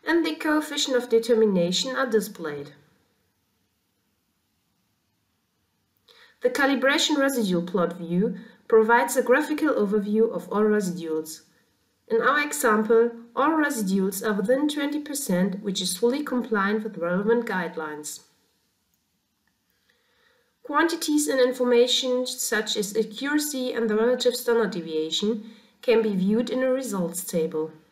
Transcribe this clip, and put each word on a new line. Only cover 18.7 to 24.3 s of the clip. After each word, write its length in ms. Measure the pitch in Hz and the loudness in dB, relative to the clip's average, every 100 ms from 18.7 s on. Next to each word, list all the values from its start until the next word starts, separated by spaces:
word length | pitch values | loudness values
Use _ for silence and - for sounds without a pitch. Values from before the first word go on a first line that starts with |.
| _ _ _ _ _ _ _ _ _ _ _ _ _ _ _ _ _ _ _ | _ _ _ _ _ _ _ _ _ _ _ _ _ _ _ _ _ _ _
Quantities 640 | - 294 330 330 - 294 294 | -4 0 0 0 0 0 2
and 120 | 269 | 2
information 840 | 254 254 247 240 247 - 262 247 247 | 2 2 2 4 4 2 0 -2 -2
such 500 | - - 214 214 - | -6 -4 -4 -2 -4
as 200 | 202 220 | -2 -2
accuracy 760 | 220 - 277 302 294 262 254 | -4 -4 -2 -2 -2 -4 -4
and 160 | 226 226 | -2 0
the 60 | |
relative 400 | 208 233 247 247 | 2 2 2 0